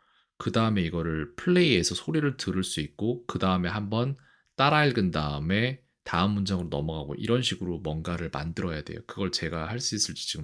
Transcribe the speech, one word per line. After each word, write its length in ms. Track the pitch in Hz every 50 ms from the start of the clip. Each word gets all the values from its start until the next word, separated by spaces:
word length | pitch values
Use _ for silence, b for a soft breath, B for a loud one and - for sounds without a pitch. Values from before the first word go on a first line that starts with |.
| b b b b b b b -
그 120 | - 104
다음에 300 | - 117 113 110 104 98
이거를 540 | 87 82 82 85 82 82 80 78 76 - -
플레이해서 580 | - - 180 175 180 175 156 117 90 82 - 87
소리를 440 | - - - 160 156 147 143 131 -
들을 260 | - 95 90 95 92
수 160 | - - 80
있고 440 | 76 - - - 104 113 120 120 - -
그 100 | - 90
다음에 320 | 95 92 92 90 87 85
한번 480 | 85 104 104 101 110 113 123 135 139 b b b b b b b b
따라 280 | - 135 143 151 151 147
읽은 260 | 143 120 120 95 90
다음에 720 | 78 78 76 73 73 71 76 82 95 107 117 127 135 - _ _ _ _ -
다음 280 | - - 82 92 104
문장으로 380 | 104 101 98 92 98 90 90 78
넘어가고 440 | 76 71 76 80 80 80 71 71 71 -
이런 240 | - 110 117 127 127
식으로 380 | - 101 - 92 90 85 78
뭔가를 500 | - 78 78 80 80 87 85 82 85 80
만들어야 500 | - - 76 82 - - 92 87 80 76
돼요. 200 | 73 - 80 80 -
그걸 260 | - - - 101 90
제가 380 | - - - 80 85 82 80 87
할 100 | 110 120
수 140 | - - -
있을지 340 | 101 - - 82 - - -
지금 160 | - 78